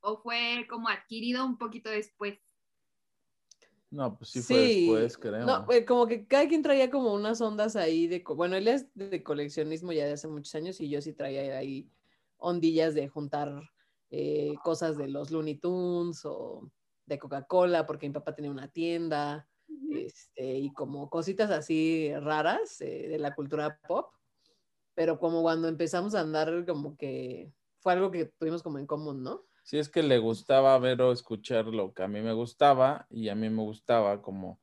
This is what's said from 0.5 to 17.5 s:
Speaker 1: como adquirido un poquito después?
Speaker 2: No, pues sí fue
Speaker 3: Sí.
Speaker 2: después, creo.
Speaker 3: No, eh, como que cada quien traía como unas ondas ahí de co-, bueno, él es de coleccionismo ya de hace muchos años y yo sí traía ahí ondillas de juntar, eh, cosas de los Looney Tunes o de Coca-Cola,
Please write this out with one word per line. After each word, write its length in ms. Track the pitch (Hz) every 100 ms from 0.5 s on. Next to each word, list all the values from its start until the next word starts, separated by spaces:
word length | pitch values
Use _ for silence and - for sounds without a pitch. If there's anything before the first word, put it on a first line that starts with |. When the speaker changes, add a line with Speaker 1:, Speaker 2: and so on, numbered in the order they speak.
| 240 226
Speaker 1:
como 220 | 240 226
adquirido 540 | 196 - 226 240 247 262
un 100 | 240
poquito 320 | 226 214 220
después? 480 | 214 214 _ 202 202 _ _ _ _ _ _ _ _ _ _ _ _ _ _ _
Speaker 2:
No, 280 | 147 131 98
pues 120 | -
sí 120 | 127
fue 140 | 120 254 254
Speaker 3:
Sí. 140 | 202 170
Speaker 2:
después, 300 | 110 120 -
creo. 300 | 120 104 233
Speaker 3:
No, 200 | 262 208
eh, 140 | 240 233
como 200 | 247 233
que 200 | 233 208
cada 200 | 269 294
quien 160 | 311
traía 280 | 302 277 254
como 240 | 277 247
unas 260 | 202 208 226
ondas 340 | 226 214 214
ahí 320 | 214 165 165 165
de 160 | 175
co-, 120 | - 143
bueno, 180 | 175 190
él 120 | 208
es 180 | 269 262
de 280 | - 196 185
coleccionismo 720 | - 147 147 156 156 160 180
ya 120 | 160
de 80 | 143
hace 160 | 147 156
muchos 260 | 151 143 156
años 220 | 170 185
y 80 | 156
yo 100 | 147
sí 140 | 147
traía 420 | 151 139 135 135 131
ahí 320 | 139 139 - _ _ _ _ _
ondillas 580 | 175 175 160 160 160
de 140 | 151 143
juntar, 540 | 151 143 147 147 143 156 _ _ _ _
eh, 440 | 156 147 151 147 147
cosas 360 | 165 160 165 147
de 100 | 139
los 220 | 139 147
Looney 240 | 160 156
Tunes 640 | 147 175 180 180 175 170 160 151
o 440 | - - - 139 _ _ _ _
de 120 | 143
Coca-Cola, 680 | 139 139 139